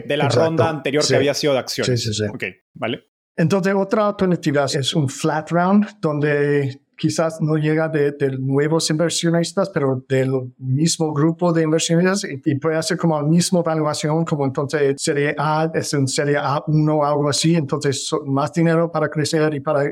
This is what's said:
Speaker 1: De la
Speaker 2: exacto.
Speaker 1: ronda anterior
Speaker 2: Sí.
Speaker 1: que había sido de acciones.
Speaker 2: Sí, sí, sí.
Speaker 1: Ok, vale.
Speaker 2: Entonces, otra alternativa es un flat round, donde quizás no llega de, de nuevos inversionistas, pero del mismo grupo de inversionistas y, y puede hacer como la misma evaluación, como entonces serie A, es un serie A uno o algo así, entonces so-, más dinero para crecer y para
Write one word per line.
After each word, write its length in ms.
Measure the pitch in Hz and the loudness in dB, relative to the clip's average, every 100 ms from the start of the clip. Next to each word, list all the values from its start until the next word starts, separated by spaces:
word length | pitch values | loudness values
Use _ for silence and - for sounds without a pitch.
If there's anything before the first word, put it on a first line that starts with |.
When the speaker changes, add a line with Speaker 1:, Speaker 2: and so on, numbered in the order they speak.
| - | -2
Speaker 1:
De 120 | 143 | -2
la 80 | 160 | 2
Speaker 2:
exacto. 240 | - 160 | 2 2
Speaker 1:
ronda 200 | 160 160 | 2 0
anterior 340 | 156 151 147 | 0 -2 0
Speaker 2:
Sí. 100 | 139 | 2
Speaker 1:
que 20 | 131 | 2
había 180 | 139 | 2
sido 200 | 139 147 | 0 0
de 60 | 131 | 0
acciones. 440 | 113 - 117 120 | -2 -4 -2 -2
Speaker 2:
Sí, 100 | 117 | -2
sí, 0 | |
sí. 160 | 107 104 | -4 -4
Speaker 1:
Ok, 140 | - 98 - _ | -6 -10 -10 _
vale. 320 | - 113 131 - _ _ - | -8 -6 -6 -10 _ _ -2
Speaker 2:
Entonces, 360 | 160 196 185 | 0 2 2
otra 340 | 196 196 220 208 | 0 0 0 0
alternativa 560 | 202 190 170 156 143 135 | 0 0 0 0 0 0
es 280 | 147 127 | 0 -2
un 140 | 165 135 | 0 -2
flat 420 | - 160 151 151 | -2 -2 -2 -2
round, 360 | 170 180 208 208 - | 0 2 2 0 -4
donde 800 | 156 151 147 147 143 143 135 - _ - | -4 0 0 2 2 2 0 -6 _ -4
quizás 440 | 156 165 160 160 | -2 0 -2 -2
no 160 | 151 156 | -2 0
llega 320 | 151 156 156 | 0 0 0
de, 240 | 147 143 | 0 0
de 240 | 143 135 131 | 0 -2 -2
nuevos 500 | 131 139 151 160 - | -2 0 2 0 0
inversionistas, 800 | 156 165 - 170 170 165 - 196 | 0 0 0 0 0 0 -2 -2
pero 360 | 165 139 131 - | 0 0 -2 -2
del 240 | 135 131 131 127 - | 0 2 0 -4 -8
mismo 560 | 131 135 165 - 156 | -4 0 0 0 -2
grupo 380 | 143 160 165 175 | 0 0 2 0
de 120 | 165 | 2
inversionistas 600 | 160 160 160 170 185 196 | 2 0 2 2 2 0
y, 180 | 175 135 156 | -4 -6 -2
y 100 | 131 | -2
puede 220 | 160 160 | 0 -2
hacer 180 | 160 170 | -2 0
como 240 | 170 151 | 0 0
la 60 | 147 | 2
misma 320 | 175 170 175 | 2 2 0
evaluación, 640 | 165 160 151 147 151 160 | 2 0 0 -2 0 0
como 220 | 165 151 135 | 0 0 0
entonces 500 | 143 139 156 139 143 | -2 -2 0 0 0
serie 400 | - 143 147 147 | -2 0 0 0
A, 320 | 151 156 165 | 0 0 0
es 200 | - - | 0 0
un 140 | 143 131 | 0 0
serie 300 | - 143 147 | 0 0 0
A 260 | 143 147 - | 0 -2 2
uno 320 | 151 151 151 | 2 4 2
o 40 | 143 | 2
algo 220 | 147 143 | 2 0
así, 260 | 131 160 170 | 0 2 2
entonces 520 | 135 147 143 127 - | 0 -2 -2 -2 -4
so-, 160 | 156 143 | -6 -2
más 280 | 135 147 | -2 -2
dinero 360 | 170 165 165 165 | 0 2 2 0
para 200 | 160 151 | -2 -2
crecer 440 | 156 139 156 156 | -2 -2 0 0
y 60 | 143 | 0
para 320 | 147 147 143 | -2 0 -2